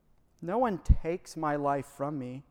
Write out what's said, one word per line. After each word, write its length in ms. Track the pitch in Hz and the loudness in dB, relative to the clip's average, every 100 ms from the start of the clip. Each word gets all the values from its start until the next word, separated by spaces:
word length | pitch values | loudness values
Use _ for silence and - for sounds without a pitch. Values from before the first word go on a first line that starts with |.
| _ _ _ _ | _ _ _ _
No 180 | 170 214 | -4 0
one 200 | 254 170 | 0 2
takes 580 | - - 160 185 - 165 | 4 4 2 -4 -6 -4
my 180 | 156 | -2
life 320 | 147 143 143 - | 0 0 0 -4
from 320 | - 143 151 | -8 -6 -6
me, 240 | 123 131 - | -8 -12 -16